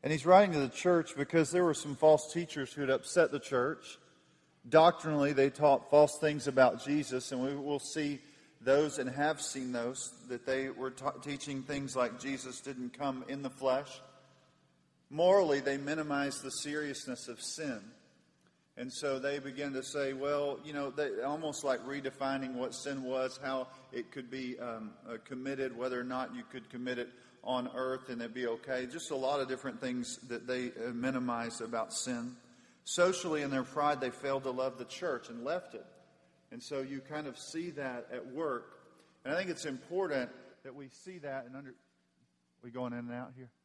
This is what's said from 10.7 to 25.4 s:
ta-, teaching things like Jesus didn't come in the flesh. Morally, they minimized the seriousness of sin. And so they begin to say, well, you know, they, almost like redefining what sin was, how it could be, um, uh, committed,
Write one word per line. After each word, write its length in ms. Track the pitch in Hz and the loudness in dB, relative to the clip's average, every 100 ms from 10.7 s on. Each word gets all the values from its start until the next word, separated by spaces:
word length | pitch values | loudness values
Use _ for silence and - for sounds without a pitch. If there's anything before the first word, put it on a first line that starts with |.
| - 131 | -4 -8
ta-, 180 | 127 135 - | -4 -6 -6
teaching 400 | 143 139 147 135 | -8 -8 -6 -6
things 320 | 131 139 139 131 | -4 -6 -4 0
like 260 | 120 120 | 0 -2
Jesus 400 | 139 135 127 123 | -6 -6 -8 -10
didn't 340 | 135 127 123 123 | -10 -8 -8 -4
come 300 | 143 131 120 | -4 -4 -8
in 120 | 139 | -6
the 80 | 139 | -8
flesh. 400 | 131 135 131 143 - - - - _ _ _ _ _ _ _ _ | -2 2 2 -2 -14 -20 -20 -20 _ _ _ _ _ _ _ _
Morally, 500 | 151 180 196 175 139 | 2 6 8 6 2
they 180 | 135 139 | 2 -2
minimized 680 | 139 156 151 143 139 127 | -2 -4 -2 -2 -2 -4
the 80 | 135 | -8
seriousness 760 | - 147 147 147 135 - 120 - | -8 -6 -4 -4 -8 -8 -10 -10
of 140 | 117 | -10
sin. 400 | - - 151 113 101 - _ _ _ _ _ _ _ - | -10 -6 -6 -8 -12 -20 _ _ _ _ _ _ _ -12
And 140 | 123 | -10
so 280 | - 147 135 | -6 -4 -2
they 180 | 139 143 | -2 -4
begin 360 | 139 127 143 | -6 -6 -6
to 100 | 135 | -6
say, 300 | 131 147 139 | -6 -4 -2
well, 440 | 135 139 147 143 131 | -2 -2 0 -2 -4
you 80 | 151 | -8
know, 200 | 147 139 | -6 -6
they, 300 | 127 143 104 | -2 -2 -2
almost 420 | 127 151 160 139 143 | -4 -4 -4 -4 -2
like 200 | 127 123 | -2 -2
redefining 680 | 139 135 - 139 135 131 | -6 -6 -4 -2 -2 -4
what 200 | 123 127 | -4 -6
sin 300 | 117 143 139 | -6 -6 -6
was, 340 | 127 131 131 131 | -4 -2 -2 -4
how 240 | 139 131 127 - - | -4 -4 -6 -12 -10
it 200 | 120 117 | -8 -8
could 200 | 143 123 | -10 -10
be, 260 | 131 127 127 | -8 -8 -8
um, 320 | 120 110 107 - - | -8 -8 -10 -14 -12
uh, 100 | 113 - | -12 -10
committed, 520 | 127 | -10